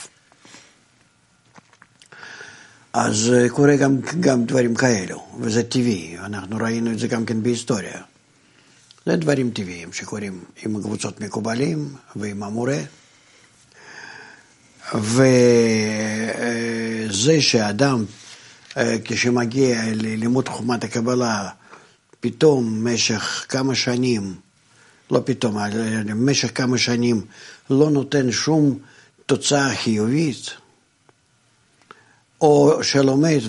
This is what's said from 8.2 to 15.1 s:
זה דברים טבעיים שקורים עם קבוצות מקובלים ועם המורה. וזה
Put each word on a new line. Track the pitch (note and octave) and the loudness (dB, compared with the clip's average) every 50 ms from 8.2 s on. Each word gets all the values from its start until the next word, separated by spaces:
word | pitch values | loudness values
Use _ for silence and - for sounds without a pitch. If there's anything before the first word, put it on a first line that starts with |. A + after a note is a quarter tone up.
| _ _ _ _ _ _ _ _ _ _ _ _ _ _ _ _ _ | _ _ _ _ _ _ _ _ _ _ _ _ _ _ _ _ _
זה | E3+ F3 | -2 -2
דברים | F3+ D#3+ D3+ D3 C3+ C3 A#2+ | 0 2 2 2 2 0 -2
טבעיים | A2 A2 G2+ F2+ F2+ E2+ E2 E2+ - | -2 -4 -8 -8 -10 -12 -14 -12 -12
שקורים | - F#2+ - - G#2 G#2 G2 F#2 F2+ E2+ - - - - | -12 -10 -10 -10 -8 -8 -8 -10 -12 -14 -18 -16 -10 -8
עם | A2 G#2+ G#2 | -6 -6 -4
קבוצות | F#2 G#2 G#2+ G2+ - G#2+ F#2 - | -4 -6 -6 -6 -6 -8 -10 -10
מקובלים | G#2+ G2 - A2 G#2 A2+ A2+ A#2+ C#3 F3 E2 - D3 - - - - - - | -10 -8 -6 -6 -4 -4 -2 -2 -2 -2 -2 -4 -6 -8 -10 -14 -20 -16 -12
ועם | G#2 G#2 G#2 G2+ G2+ G#2 | -10 -8 -8 -8 -8 -8
המורה. | G2+ G#2+ A#2 A#2+ B2+ C#3 D3 D2+ - - - _ _ _ _ _ _ _ _ _ _ _ _ _ _ _ - - - - - - - - - - - - - _ _ _ _ _ _ _ - - - - | -8 -6 -4 -2 -2 -2 -4 -6 -10 -14 -20 _ _ _ _ _ _ _ _ _ _ _ _ _ _ _ -20 -20 -20 -20 -20 -20 -20 -20 -20 -20 -20 -20 -20 _ _ _ _ _ _ _ -18 -12 -6 -6
וזה | A#2 G#2 G#2+ | -4 -2 0